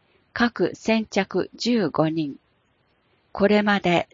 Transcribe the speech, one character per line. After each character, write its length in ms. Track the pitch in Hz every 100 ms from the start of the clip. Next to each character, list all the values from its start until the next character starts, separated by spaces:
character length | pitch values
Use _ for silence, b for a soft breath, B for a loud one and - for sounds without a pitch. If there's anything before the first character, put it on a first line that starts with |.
| _ _ _
各 400 | - 240 - 180
先 320 | - - 226 214
着 460 | - 190 190 -
十 360 | - 226 240 165
五 200 | - 156
人。 280 | 160 147 - _ _ _ _ _ _ _ _ _ -
こ 120 | 202
れ 140 | 208
ま 180 | 208 202
で 260 | 180 170 -